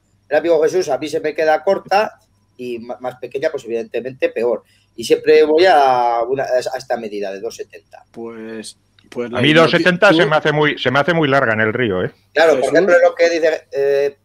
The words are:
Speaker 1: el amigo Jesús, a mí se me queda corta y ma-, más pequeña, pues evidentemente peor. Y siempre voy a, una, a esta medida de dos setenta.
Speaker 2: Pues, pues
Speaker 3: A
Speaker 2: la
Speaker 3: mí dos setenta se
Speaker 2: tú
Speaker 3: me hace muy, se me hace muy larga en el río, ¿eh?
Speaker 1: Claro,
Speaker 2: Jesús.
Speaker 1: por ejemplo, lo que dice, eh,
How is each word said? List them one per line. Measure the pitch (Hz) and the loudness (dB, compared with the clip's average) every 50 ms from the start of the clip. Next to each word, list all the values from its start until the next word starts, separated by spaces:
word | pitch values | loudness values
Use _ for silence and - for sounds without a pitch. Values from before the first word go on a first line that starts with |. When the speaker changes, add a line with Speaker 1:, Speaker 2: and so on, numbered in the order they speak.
| _ _ _ _ _ - | _ _ _ _ _ -4
Speaker 1:
el | 139 | -2
amigo | 151 156 170 165 151 156 | 0 2 2 2 2 2
Jesús, | 151 147 185 180 - | 0 0 -2 -2 -2
a | 160 156 | -4 -4
mí | 160 151 | -4 -6
se | 147 160 | -6 -6
me | 147 156 151 | -6 -6 -4
queda | - 160 156 156 156 - | -2 0 0 0 0 0
corta | 196 196 190 - - 185 196 - - - _ _ _ _ _ _ _ _ - | -2 -2 -2 -2 -2 0 0 0 -2 -6 _ _ _ _ _ _ _ _ -14
y | 127 123 120 117 | -12 -10 -10 -10
ma-, | 113 120 123 - | -10 -12 -14 -10
más | 127 127 127 | -10 -12 -12
pequeña, | - - 123 - 135 156 156 | -12 -12 -12 -8 -6 -6 -6
pues | - 139 - | -6 -8 -8
evidentemente | 110 117 113 110 113 - 156 120 131 131 131 - 170 | -6 -6 -6 -6 -6 -8 -8 -8 -10 -6 -6 -6 -4
peor. | - - 113 120 113 - - _ _ _ _ _ _ | -4 -4 -2 -2 -4 -4 -6 _ _ _ _ _ _
Y | - 113 | -10 -4
siempre | 107 156 - - 139 156 156 156 | -2 -2 0 2 4 4 4 4
voy | 151 156 156 180 | 4 4 4 4
a, | 190 175 147 139 135 127 123 123 120 117 117 117 120 | 6 6 6 4 4 2 2 2 0 0 -2 -2 -2
una, | 135 135 131 | -4 -4 -2
a | - 127 123 120 - 127 | -2 -2 -2 -2 -4 -8
esta | 127 - - 127 117 | -10 -8 -6 -8 -6
medida | 113 107 104 104 101 98 98 | -6 -8 -10 -8 -8 -8 -10
de | 98 | -10
dos | 104 117 - | -12 -12 -12
setenta. | - 107 - - 87 - _ - - _ _ _ | -12 -16 -18 -20 -20 -20 _ -20 -20 _ _ _
Speaker 2:
Pues, | 117 117 - - 113 110 113 226 110 107 - - _ _ _ _ _ _ _ | -16 -16 -14 -14 -14 -14 -14 -14 -14 -14 -16 -20 _ _ _ _ _ _ _
pues | - 127 120 117 | -10 -10 -8 -6
Speaker 3:
A | 113 | -4
Speaker 2:
la | - | -2
Speaker 3:
mí | 113 143 156 | 0 2 4
dos | 160 165 160 | 4 4 4
setenta | - 170 165 185 180 175 - 202 185 | 2 2 2 0 0 2 4 4 4
se | 160 175 | 4 2
Speaker 2:
tú | 160 | 2
Speaker 3:
me | 156 | 0
hace | 151 - 156 147 | 0 0 0 0
muy, | 151 151 147 139 - | 0 0 0 -2 -2
se | - 127 | -4 -2
me | 123 139 | 0 0
hace | 143 180 175 | 0 0 0
muy | 165 160 135 | 0 0 2
larga | 135 139 135 113 110 | 2 2 2 0 0
en | 107 110 | 0 0
el | 110 107 | 0 0
río, | 120 127 110 95 92 95 | -2 -2 -2 -2 -2 -4
¿eh? | 131 - _ _ _ - | -4 -6 _ _ _ 0
Speaker 1:
Claro, | 147 160 165 147 | 2 4 4 4
Speaker 2:
Jesús. | 131 127 | 2 2
Speaker 1:
por | 131 143 | 2 2
ejemplo, | 165 185 190 175 175 175 | 2 4 4 4 4 4
lo | 175 170 | 2 2
que | - 170 170 | 2 2 2
dice, | 170 165 156 160 156 151 - _ - | 2 2 0 0 0 -2 -6 _ -4
eh, | 143 139 143 139 139 143 143 - _ _ | -2 0 0 2 0 0 -2 -4 _ _